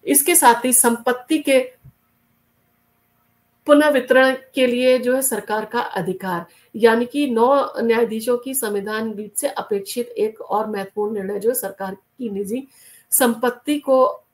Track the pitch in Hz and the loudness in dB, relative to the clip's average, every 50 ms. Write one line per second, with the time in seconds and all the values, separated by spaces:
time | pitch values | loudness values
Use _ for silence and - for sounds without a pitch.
0 | _ - 285 294 - 349 349 330 285 240 233 - - 254 240 - - 233 233 226 | _ 0 0 2 2 2 2 4 6 4 4 4 0 0 0 2 2 2 0 0
1 | - 262 247 494 - _ 320 294 294 285 269 254 254 - - _ _ - _ _ | -2 -2 -2 -2 -2 _ -4 -2 0 2 2 2 2 -2 -14 _ _ -20 _ _
2 | _ _ _ _ _ _ _ _ _ _ _ _ _ _ _ _ _ _ _ _ | _ _ _ _ _ _ _ _ _ _ _ _ _ _ _ _ _ _ _ _
3 | _ _ _ _ _ _ _ _ _ _ _ _ _ - 294 294 302 302 277 262 | _ _ _ _ _ _ _ _ _ _ _ _ _ 4 6 6 6 4 2 2
4 | 254 - 254 262 262 262 254 247 - _ _ 269 254 240 240 247 254 254 254 254 | 2 4 4 6 6 4 2 -2 -8 _ _ 0 0 2 2 2 4 4 2 2
5 | 220 247 254 269 262 - 233 208 - - 208 220 220 220 - 240 - - - 196 | 2 0 0 0 -2 -2 -4 -6 -4 -4 -4 -4 -4 -4 -6 -6 -6 -4 -6 -6
6 | 175 185 180 190 196 190 180 175 175 _ _ _ _ _ - 220 220 226 226 233 | -4 -6 -6 -6 -6 -6 -6 -6 -8 _ _ _ _ _ -2 4 4 4 4 4
7 | 247 240 - 285 294 262 233 220 233 254 277 277 262 - - - 226 233 226 233 | -2 -2 -2 -2 -2 0 2 2 4 4 4 2 2 -2 -4 -4 0 0 2 2
8 | 233 214 220 220 220 247 247 240 247 269 262 262 226 214 208 202 196 214 214 220 | 2 0 -2 -6 -2 -2 -2 -2 -4 -6 -8 -6 -4 -4 -4 -4 -4 -4 -6 -4
9 | 220 220 208 196 214 208 _ - 285 269 - - - - 208 202 196 - - 240 | -6 -6 -8 -10 -12 -10 _ -6 -6 -6 -6 -6 -6 -4 -6 -6 -4 -6 -8 -8
10 | 233 - - 214 208 220 220 - - - 185 214 214 214 208 202 190 196 _ 208 | -8 -6 -4 -4 -4 -4 -4 -10 -10 -4 -4 -4 -4 -4 -6 -8 -8 -8 _ -6
11 | 208 208 226 202 190 190 202 196 196 226 262 - - 196 196 - 196 190 190 _ | -4 -4 -4 -6 -6 -6 -8 -2 -2 -2 -2 -2 -6 -8 -8 -8 -10 -10 -10 _
12 | _ _ _ _ 247 220 202 196 202 190 226 262 269 _ _ _ - - - _ | _ _ _ _ -10 -8 -6 -8 -6 -6 -6 -8 -8 _ _ _ -20 -20 -20 _
13 | _ _ - - 262 240 226 226 254 240 240 - _ - 294 294 - 269 262 262 | _ _ 0 0 2 2 0 0 -2 -4 -4 -4 _ -4 -4 -4 0 2 4 4
14 | - - - - _ _ | 4 2 0 -6 _ _